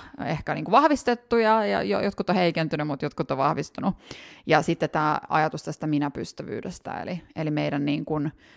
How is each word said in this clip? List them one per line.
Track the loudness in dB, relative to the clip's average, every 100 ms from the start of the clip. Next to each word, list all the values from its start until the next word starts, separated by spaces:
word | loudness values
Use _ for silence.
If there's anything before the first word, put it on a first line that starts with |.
| -2 -8
ehkä | -4 -4 -4
niinku | -4 4
vahvistettu | 6 6 4 0 -2 2 2
ja, | 4 4 4
ja | 0
jo-, | 0 0
jotkut | 0 -2 0
on | 2
heikentynyt, | 4 2 0 -2 -2
mut | -2
jotkut | -4 -2 -2
on | 2
vahvistunut. | 2 0 -4 -4 -4 -4 -8 -18 -18 -8 2
Ja | 4
sitten | 4 0 0
tää | 0 0 0 0
ajatus | 2 2 -2
tästä | -8 -6 -2
minäpystyvyydestä, | 0 0 -4 -10 -10 -8 -8 -8 -10 -10 -8
eli, | -8 -8 -10 -6
eli | -4
meidän | -2 -2 -2
niinku | -2 -2 -2 -2 -2 -6 -20